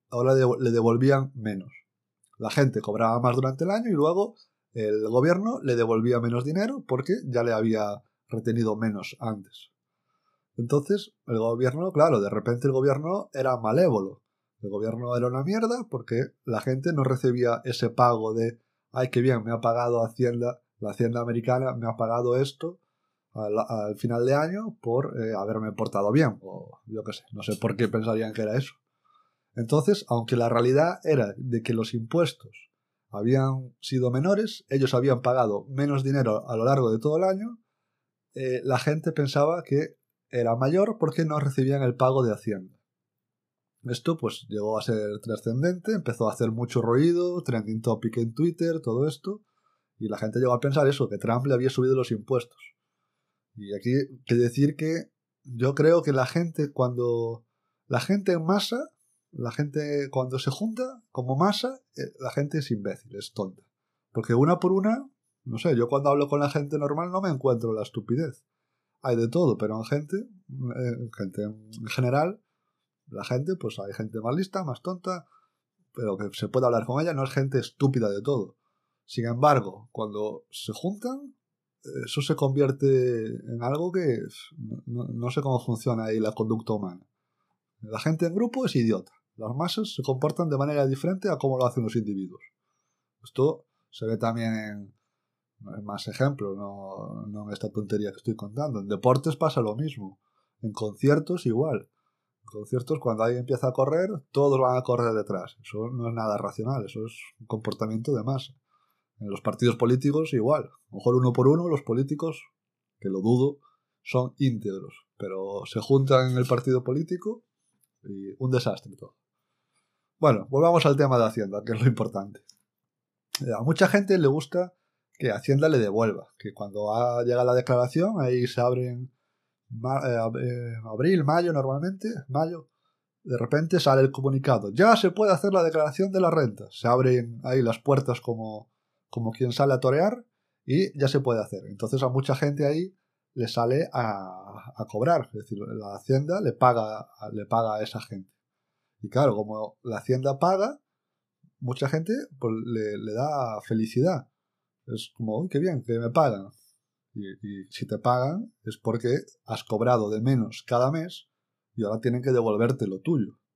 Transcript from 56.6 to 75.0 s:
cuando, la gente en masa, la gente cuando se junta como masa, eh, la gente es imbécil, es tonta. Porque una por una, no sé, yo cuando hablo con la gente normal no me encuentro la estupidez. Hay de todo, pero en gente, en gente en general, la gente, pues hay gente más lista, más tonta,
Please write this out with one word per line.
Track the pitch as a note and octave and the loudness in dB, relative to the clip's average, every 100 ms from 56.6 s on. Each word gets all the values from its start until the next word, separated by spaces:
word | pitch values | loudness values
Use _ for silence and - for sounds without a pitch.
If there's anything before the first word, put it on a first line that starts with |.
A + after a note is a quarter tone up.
| C#3+ | -2
cuando, | - B2 B2 A#2+ A#2 A#2 A2+ _ _ _ _ - | 0 0 0 0 0 -2 -6 _ _ _ _ -4
la | B2 | -2
gente | - G3+ G3 | 0 0 2
en | E3+ | 0
masa, | D#3+ G3 - A#3+ D#4+ _ _ _ _ | 2 0 0 -6 -8 _ _ _ _
la | D3+ A#2+ | -8 -6
gente | - D3 D3 D3 C#3+ C#3 | -4 -4 -4 -2 -2 -2
cuando | C3+ B2+ C3 | -4 -2 -2
se | C3 | -4
junta | - A3+ A3 B3+ C4 _ | -2 -4 -4 -8 -10 _
como | - B2 C3+ | -8 -2 2
masa, | F#3+ G3+ - C4+ _ - | 2 2 -4 -8 _ -12
eh, | - - | -12 -8
la | B2+ | -6
gente | - C#3+ D#3 | -4 -2 -2
es | C3+ | -2
imbécil, | A2+ G2 - - | -4 -4 -8 -12
es | G2 - | -14 -10
tonta. | - F#2+ - _ _ _ _ _ | -8 -8 -10 _ _ _ _ _
Porque | A#2 A2+ | -6 2
una | A#2+ D3 F3 | 4 4 4
por | F3+ | 2
una, | F#3+ G3+ A#3+ - _ _ _ | 2 2 -2 -6 _ _ _
no | B2+ A2+ | -10 -2
sé, | E3+ B2 | 2 2
yo | A#2+ | 2
cuando | C#3 C#3+ | 2 4
hablo | C#3+ C#3+ | 2 2
con | C#3+ | 2
la | C#3+ | 0
gente | D3 C#3+ D3 | -2 -2 -2
normal | C#3+ D3 F3+ | -2 -2 -4
no | F#3 | -2
me | G3 | -2
encuentro | C3 C3+ A#2+ A2+ | 0 2 2 0
la | A2 | -4
estupidez. | G#2 A2+ G2+ B2 E3 - _ _ _ _ _ _ | -6 -8 -4 -2 -4 -8 _ _ _ _ _ _
Hay | C3+ | -2
de | A#2 A#2 | 0 2
todo, | E3 D#3+ G#2+ | 2 2 2
pero | G#2+ A2 | -2 -4
en | |
gente, | A2+ D3 D3 G3 B3+ F#3+ - | -2 -4 -2 -8 -8 -18 -16
en | C3 B2+ B2+ B2 A#2 A#2 | -10 -8 -6 -6 -6 -10
gente | - G2 G#2 | -8 -8 -6
en | G#2 G#2+ G#2+ A2 A2 | -8 -10 -18 -14 -8
general, | - B2 C#3 E3 A3 _ _ _ _ _ _ _ | -2 0 0 -2 -6 _ _ _ _ _ _ _
la | G2+ | -12
gente, | G2+ B2 D#3 F3+ | -6 -4 -4 -6
pues | A2+ G#2 | -8 -8
hay | G2 | -10
gente | G2 G#2+ A2 | -10 -10 -6
más | A2+ D#3 | -4 -4
lista, | F#3+ G3 | -4 -6
más | D#3+ A#2+ | -6 -8
tonta, | F3+ F3+ | -8 -8